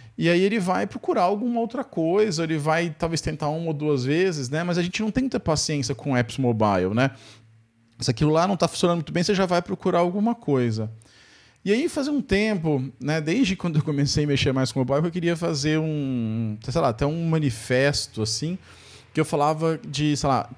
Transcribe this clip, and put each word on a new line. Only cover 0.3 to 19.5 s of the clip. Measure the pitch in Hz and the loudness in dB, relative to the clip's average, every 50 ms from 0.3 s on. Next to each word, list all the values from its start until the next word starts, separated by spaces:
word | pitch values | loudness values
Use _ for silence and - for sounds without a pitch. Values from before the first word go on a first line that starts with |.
| 175 175 | 4 4
ele | 190 202 226 | 4 2 2
vai | 226 175 185 185 190 208 | 0 0 0 0 0 -2
procurar | 196 - - - - 349 220 180 | -4 -6 -8 -4 -2 0 2 2
alguma | 180 202 208 247 240 240 233 | 2 0 0 -2 -2 -2 -2
outra | 233 220 - 277 247 | -2 -4 -4 -8 -8
coisa, | - - 175 160 165 180 208 214 220 156 160 170 | -6 -4 -2 0 2 2 2 2 2 0 -2 -2
ele | 160 165 | 0 -2
vai | 151 143 156 156 170 170 170 151 | 0 0 2 2 2 0 -2 -2
talvez | - 175 165 165 151 | -4 -4 -2 -2 -2
tentar | - 160 151 147 156 147 | -2 -4 -4 -4 -4 -4
uma | 156 165 165 | -4 -2 -4
ou | 165 156 | -4 -4
duas | 143 151 151 147 131 123 | -2 0 0 2 2 2
vezes, | 135 147 170 190 190 165 147 131 123 | 2 2 2 2 2 0 -2 -4 -4
né? | 147 160 175 | -2 -2 -2
Mas | 175 170 180 | 0 0 0
a | |
gente | 175 180 - - | 0 -2 -2 -2
não | 220 220 | -2 -2
tem | - 262 262 | 0 0 -2
muita | 254 - 220 | -2 -2 -4
paciência | - 175 151 147 - - 151 143 123 - 131 | 0 0 0 0 0 -2 -2 -2 -2 -4 -6
com | - - 143 131 | -6 -4 0 0
apps | 123 120 110 - - | 0 0 0 -2 0
mobile, | 131 120 117 107 110 104 98 92 90 92 107 | 0 2 2 4 4 4 4 2 2 2 2
né? | 120 131 135 - - - - - - _ _ _ _ _ _ _ _ _ _ _ - | 2 0 0 0 -6 -20 -20 -20 -20 _ _ _ _ _ _ _ _ _ _ _ -6
Se | - - | -2 -2
aquilo | 120 - 151 151 | 0 2 2 2
lá | 156 160 175 | 4 4 4
não | 196 196 | 2 2
tá | 156 170 | 0 0
funcionando | 156 - - - 175 170 | -2 0 2 2 2 2
muito | 170 156 - 151 | 0 -2 -2 -2
bem, | 175 175 | -2 2
você | - 202 | 2 2
já | 185 196 | 2 2
vai | 175 180 175 | 2 2 0
procurar | 175 - 190 - - 190 175 170 | 0 -2 -8 -2 -2 0 2 2
alguma | 175 175 180 208 208 233 233 | 2 2 0 0 0 0 0
coisa. | 233 - - 143 127 123 117 110 110 107 113 113 - - - - - - - - - - - _ _ - | -2 -2 0 2 2 2 2 0 -2 -4 -6 -8 -14 -20 -20 -20 -20 -20 -20 -20 -20 -20 -20 _ _ 0
E | 185 | 0
aí, | 208 240 330 | 2 2 2
faz | 339 - 302 262 | 0 -2 -2 -2
um | 302 294 269 | 0 0 -2
tempo, | - - 190 202 214 220 208 175 160 160 147 131 127 139 - - | 0 0 0 2 2 2 0 0 0 0 0 0 -2 -4 -8 -6
né, | 127 143 156 160 | -4 -2 -2 -2
desde | 147 156 180 254 269 185 190 | 0 0 2 2 2 0 0
quando | - - 175 151 | -2 -4 -2 0
eu | 151 - | 0 0
comecei | 156 147 143 143 131 - 151 147 | 0 0 0 0 0 2 0 2
a | |
mexer | 147 139 131 - 143 131 | 2 2 2 2 0 2
mais | 135 131 - | 0 0 0
com | - 139 | 0 -2
mobile, | 127 127 139 147 170 | 0 2 2 0 0
eu | 175 | 0
queria | 165 180 165 170 170 | -2 -2 0 0 -2
fazer | 160 170 170 160 135 139 156 156 | 0 -2 -2 -2 0 0 0 0
um, | 160 160 160 151 147 139 135 127 120 113 110 110 113 113 110 107 110 - | 0 0 0 -2 -2 -2 -2 -2 -2 -2 -2 -2 -2 -2 -4 -4 -6 -8
sei | 135 123 165 | -4 -2 2
lá, | 156 127 | 2 2
até | 110 - 143 | 2 2 0
um | 147 156 170 170 | -2 0 -2 0
manifesto, | 165 160 160 151 135 110 - - - 127 127 135 143 139 - - - - 113 | 0 0 2 2 0 -2 -2 -4 0 2 4 4 2 2 0 -6 -6 -4 -4
assim, | 107 110 - - 147 160 185 - - - - - - - - - - - - | -2 -2 -2 -4 -4 -6 -6 -8 -12 -18 -20 -20 -20 -20 -20 -20 -18 -6 -2
que | 156 | -2
eu | 156 | -2
falava | - 170 147 147 151 | 0 0 0 2 2